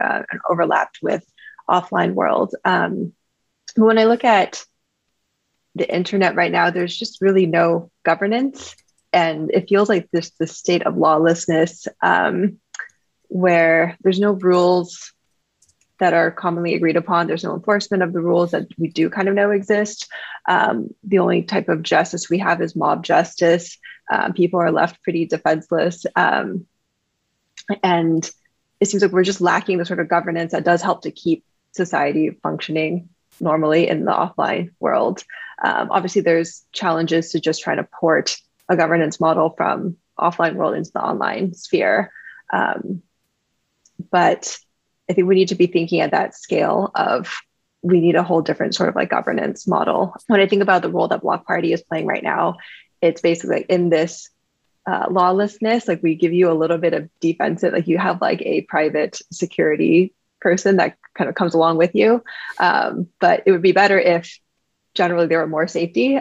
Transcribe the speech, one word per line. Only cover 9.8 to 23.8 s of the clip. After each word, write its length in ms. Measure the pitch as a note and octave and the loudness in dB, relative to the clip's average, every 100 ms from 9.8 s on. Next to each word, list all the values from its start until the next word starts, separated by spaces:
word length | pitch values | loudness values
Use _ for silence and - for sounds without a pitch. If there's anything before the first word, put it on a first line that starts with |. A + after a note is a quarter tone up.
| G#3 | 2
like 220 | F#3+ - | 0 0
this, 200 | E3+ E3+ | -6 -6
this 260 | - D#3+ - | -6 -8 -6
state 260 | - - | -2 0
of 140 | - - | 0 0
lawlessness, 920 | D#3+ D#3 E3 E3+ - D#3+ E3 - - - | 2 4 2 0 0 0 0 -2 -16 -4
um, 580 | F3 F2+ - F3 G3+ - _ - - _ _ _ - | 0 2 0 0 -2 -4 _ -18 -18 _ _ _ -10
where 680 | F#3 F3+ E3+ E3 E3 E3+ - | -2 2 4 4 2 0 -2
there's 180 | F#3+ F#3 | -2 2
no 140 | G#3 | 0
rules 800 | F#3+ F#3 F3+ F3+ F3+ F3 - - _ _ _ _ _ _ _ _ - | 0 2 4 4 2 -2 -10 -20 _ _ _ _ _ _ _ _ -2
that 140 | F3+ | 0
are 160 | E3 E3 | 2 2
commonly 420 | E3 F3+ E3+ E3+ | -2 -4 -2 -2
agreed 240 | E3 E3 E3+ | 0 2 0
upon. 300 | E3+ E3+ E3 | 0 0 0
There's 180 | E3 E3+ | -4 -6
no 100 | D#3+ | -6
enforcement 480 | F#3+ G#3 - G3 | 0 -2 0 -2
of 80 | F3 | -2
the 80 | F3 | -2
rules 320 | E3+ F3 F3 | 0 0 0
that 160 | F3 - - | -2 -6 -6
we 120 | D#3+ | -6
do 200 | D#3+ D#3+ | -2 -2
kind 200 | - G3 | 0 0
of 60 | G3+ | 0
know 160 | G3+ | 2
exist. 580 | G3+ G3 G#3 G#3+ - - - - - - | 0 0 0 -2 -6 -14 -16 -16 -10 -2
Um, 440 | F3+ - A3+ - - | 0 0 -2 -6 -12
the 160 | G#3 F#3+ | 0 2
only 240 | F3+ F3 | 2 0
type 260 | E3+ G3 F#3 | 0 -2 -2
of 140 | D#3+ | -2
justice 460 | E3 D#3 E3+ E3+ - | 0 0 0 -4 -4
we 100 | F3 | -2
have 220 | F#3 E3+ | 0 -2
is 140 | E3+ E3+ | -2 -2
mob 300 | D3+ D#3+ E3 | -2 -2 0
justice. 720 | D#3 E3+ - E3+ E3+ E3+ - | 0 0 0 2 2 0 -18